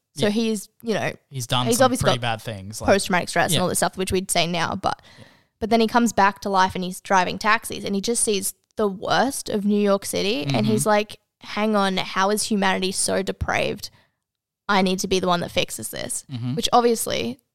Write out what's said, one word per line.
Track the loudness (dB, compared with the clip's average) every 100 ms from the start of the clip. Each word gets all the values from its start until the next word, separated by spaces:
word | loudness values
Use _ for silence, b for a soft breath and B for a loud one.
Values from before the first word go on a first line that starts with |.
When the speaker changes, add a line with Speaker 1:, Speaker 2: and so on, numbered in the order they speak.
| _
Speaker 1:
So | -2 0
Speaker 2:
Yeah. |
Speaker 1:
he's, | 2 0 -2 -6 _
you | -4
know, | -2 -2 -6 _
Speaker 2:
He's | -10 -2
done | 0 2
Speaker 1:
he's | 4
Speaker 2:
some | 4
Speaker 1:
obviously | 4
Speaker 2:
pretty | 0 0
Speaker 1:
got | 0 -4
Speaker 2:
bad |
things, | -6 -10 -10 -6
like | 2
Speaker 1:
post-traumatic | 2 2 -2 0
stress | 0 2
and |
Speaker 2:
Yeah. | 2
Speaker 1:
all | 0
this | 0
stuff, | -2 -2
which | -2
we'd | -2 0
say | 0 0
now. | 0 -2 -2
But, | -4 -6 B B
Speaker 2:
Yeah. | B B B -8
Speaker 1:
but | 0
then | 4
he | 4
comes | 4 2
back | 4 2 2
to | -2
life | 2 2 0
and |
he's | -8 -8
driving | 0 2 2 0
taxis | 2 0 0 -8
and | -4
he | -2
just | -2 0
sees | 0 0 -2 -8 _ -2
the | -2
worst | -2 0 2 2 -2 -4
of | -2
New | 2 2
York | 4 2
City. | 0 -2 -2 -2
And | -2
Speaker 2:
Mm-hmm. | 0 2
Speaker 1:
he's | 2 4
like, | 2 0 -8 _ _
"Hang | -10 -2 0
on, | 2 2 0
how | -2 0 0
is | 0
humanity | 0 0 2 0 -2
so | -2 -2 -2
depraved? | -2 -4 -2 0 -2 -4 -12 b b b _ _ _ _ -2
I | 0
need | 2 0
to | 0
be | 0
the | 2
one | 0
that | -2
fixes | -4 -4 -6 -10
this," | -10 -8 -10 -10
Speaker 2:
Mm-hmm. | -8 -4
Speaker 1:
which | -4 2
obviously | 4 4 2 -2 -4 -4 -8 _